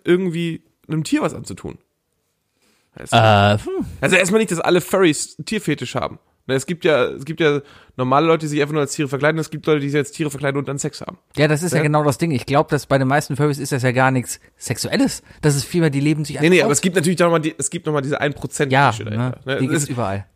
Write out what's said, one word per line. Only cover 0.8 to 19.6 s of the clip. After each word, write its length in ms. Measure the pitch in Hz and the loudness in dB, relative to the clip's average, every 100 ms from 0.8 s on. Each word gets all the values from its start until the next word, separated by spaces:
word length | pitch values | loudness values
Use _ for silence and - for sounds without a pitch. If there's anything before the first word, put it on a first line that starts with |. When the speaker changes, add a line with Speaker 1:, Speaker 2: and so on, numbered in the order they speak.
| - | -6
Speaker 1:
einem 160 | 156 | -4
Tier 180 | 151 294 | -2 -2
was 120 | 185 | -2
anzutun? 460 | 107 - 95 76 - _ _ _ _ _ _ _ _ _ _ _ - | -4 -12 -12 -12 -14 _ _ _ _ _ _ _ _ _ _ _ -20
Weißt 160 | - | 0
du? 60 | 117 | 4
Speaker 2:
Äh, 400 | 110 104 101 107 | 6 6 4 2
hm. 280 | - 381 220 - | -2 -6 -6 -4
Speaker 1:
Also 160 | 139 180 | 0 2
erstmal 240 | 185 220 | 4 2
nicht, 120 | 220 | 0
dass 80 | 165 | -2
alle 180 | - 180 | 2 2
Furries 560 | - 190 180 143 - - 151 | 2 2 2 2 -6 -12 -6
Tierfetisch 500 | 214 - 143 - 127 | -4 -2 -4 -4 -6
haben. 220 | 76 - _ _ - | -6 -10 _ _ -4
Ne, 80 | 135 | -4
es 100 | - | -2
gibt 180 | 170 170 | -2 2
ja, 180 | 131 120 | 2 2
es 180 | 67 139 | -2 -10
gibt 140 | 156 | 0
ja 220 | 156 143 - - _ - | 0 0 -4 -20 _ -6
normale 280 | 127 139 165 | 0 2 4
Leute, 200 | 165 156 | 2 0
die 20 | |
sich 120 | 147 | -2
einfach 120 | 147 | -2
nur 80 | 156 | 0
als 120 | 139 | -2
Tiere 140 | - 143 | -2 -4
verkleiden, 300 | 135 147 160 | 0 0 0
es 120 | 151 | -6
gibt 160 | 151 - | -6 0
Leute, 120 | 151 | 0
die 100 | 139 | 2
sich 80 | 147 | -2
als 120 | 135 | -4
Tiere 200 | - 151 | -4 -6
verkleiden 260 | 135 143 139 | -2 -4 -4
und 100 | 135 | -6
dann 120 | 139 | -6
Sex 200 | 156 - | -8 -8
haben. 200 | - 185 _ - | -14 -16 _ 0
Speaker 2:
Ja, 100 | 151 | 2
das 140 | 151 | 2
ist 100 | 175 | 0
ja 60 | 160 | 0
Speaker 1:
Ne? 60 | |
Speaker 2:
genau 200 | 151 151 | 2 2
das 140 | 147 131 | 2 0
Ding. 140 | 170 | -2
Ich 160 | 127 - | -2 0
glaub, 220 | 139 160 | 0 2
dass 180 | 147 - | -2 0
bei 100 | 139 | 2
den 100 | 131 | 2
meisten 280 | 143 - 139 | 0 0 0
Furries 240 | 147 143 | 0 0
ist 120 | 139 | -4
das 120 | 139 | 0
ja 80 | 127 | 0
gar 180 | 123 131 | 4 2
nichts 300 | 131 117 - _ _ | 2 -4 -10 _ _
Sexuelles. 640 | - 113 - 185 269 - - - | -8 -6 -2 0 0 -2 -16 -2
Das 120 | 151 143 | 0 0
ist 100 | - | 0
vielmehr, 260 | 175 160 | 0 2
die 80 | 139 | 2
leben 260 | 143 156 147 | 0 0 -4
sich 140 | 139 | 0
Speaker 1:
Nee, 100 | 156 | 4
nee, 60 | 180 | 6
Speaker 2:
einfach 80 | 139 | 4
Speaker 1:
aber 60 | |
Speaker 2:
aus. 60 | 143 | 2
Speaker 1:
es 20 | |
gibt 140 | 190 175 | 0 0
natürlich 240 | 160 175 | 0 2
nochmal 220 | 175 165 | 2 2
die, 120 | 156 - | 0 -6
es 140 | - | -8
gibt 160 | 175 156 | -6 -4
nochmal 160 | 151 | -4
diese 180 | 131 143 | -2 -2
ein 120 | 147 | -4
Prozent 380 | 139 - - 143 | -4 -10 -4 0
Speaker 2:
Ja, 160 | 131 139 | 2 2
Speaker 1:
Nische 180 | 113 113 | 0 -6
dahinter, 340 | 113 127 127 131 | -4 -4 -6 -6
Speaker 2:
ne? 80 | |
Speaker 1:
ne? 60 | |
Speaker 2:
Die 60 | 135 | -2